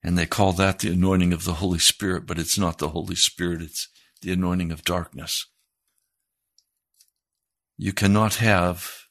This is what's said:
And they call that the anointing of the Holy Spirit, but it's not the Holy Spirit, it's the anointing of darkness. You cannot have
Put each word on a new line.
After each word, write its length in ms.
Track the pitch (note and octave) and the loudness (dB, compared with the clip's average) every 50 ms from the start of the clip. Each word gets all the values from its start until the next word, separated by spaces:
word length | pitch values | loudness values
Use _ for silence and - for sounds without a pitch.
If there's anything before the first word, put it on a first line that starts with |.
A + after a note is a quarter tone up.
| - | -2
And 100 | E2+ F2 | 0 0
they 80 | F2+ E2 | 0 0
call 280 | E2 - - G#2 F#2+ F2+ | 0 0 2 2 2 4
that 260 | E2+ G2 F#2+ F#2 - | 4 2 2 2 0
the 140 | - - E2+ | -4 -2 0
anointing 400 | F2+ F2+ F#2+ F#2+ F#2 F2+ F2 F2 | 2 2 4 4 4 4 2 2
of 100 | D#2+ F2 | 0 -2
the 120 | F#2+ F2 | -6 -4
Holy 260 | D#2 F#2+ F#2+ F2+ E2 | -2 -2 -2 0 2
Spirit, 480 | - - - - G#2 F#2+ F#2 F2 - - | 2 2 2 2 -2 -4 -4 -4 -6 -6
but 100 | E2+ E2 | -6 -6
it's 180 | E2 - - | -4 -2 -2
not 220 | - G2 E2+ D#2+ - | 0 0 -2 -2 -2
the 120 | D2+ D2+ | -6 -4
Holy 260 | D2+ E2+ D#2+ F#2 F2 | -4 -6 -6 -6 -2
Spirit, 440 | E2+ - - - - F2+ F2 F2 E2 | -2 -2 -2 0 -2 -4 -4 -2 -4
it's 280 | E2+ D#2+ - - - - _ _ _ _ _ _ - | -8 -10 -10 -10 -12 -12 _ _ _ _ _ _ -6
the 100 | F2 F#2 | -4 -2
anointing 380 | F2+ F#2 F2+ F2+ F2+ F2+ E2 | 0 0 0 0 -2 -2 -4
of 140 | E2 D2+ - | -6 -6 -4
darkness. 640 | - F2+ F2+ E2 - - C2+ D#2 D#2+ - - - _ _ _ _ _ _ _ _ _ _ _ _ _ _ _ _ _ _ _ _ _ _ _ _ _ _ _ _ _ _ _ _ _ _ _ _ _ _ _ _ _ _ _ _ _ _ | -4 -4 -4 -4 -8 -12 -14 -8 -6 -6 -6 -6 _ _ _ _ _ _ _ _ _ _ _ _ _ _ _ _ _ _ _ _ _ _ _ _ _ _ _ _ _ _ _ _ _ _ _ _ _ _ _ _ _ _ _ _ _ _
You 160 | - - G2+ F#2+ | -6 -4 -4 -2
cannot 440 | - G#2 G2 G2+ G#2 A2 G#2+ - | 2 2 4 4 4 4 2 2
have 720 | - A2+ A2+ G#2 F2+ F2 F2+ F2 F2 - - - - - _ | 2 2 4 4 4 4 2 0 -4 -8 -14 -16 -16 -20 _